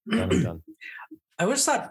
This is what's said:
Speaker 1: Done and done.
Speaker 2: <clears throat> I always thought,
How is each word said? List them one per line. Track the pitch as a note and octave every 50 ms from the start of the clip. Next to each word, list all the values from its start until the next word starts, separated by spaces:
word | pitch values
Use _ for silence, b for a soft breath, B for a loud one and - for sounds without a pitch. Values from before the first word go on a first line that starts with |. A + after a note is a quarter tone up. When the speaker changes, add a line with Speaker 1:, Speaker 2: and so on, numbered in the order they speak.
| - G#3+
Speaker 1:
Done | G#3+ A3+ - F#2+
and | - F3+ -
done. | E2+ E2 E2 -
Speaker 2:
<clears throat> | - - - B B B B B B B - _ _ _
I | - F3
always | G#3 C#4 C4+ -
thought, | D#4+ C#4 - - -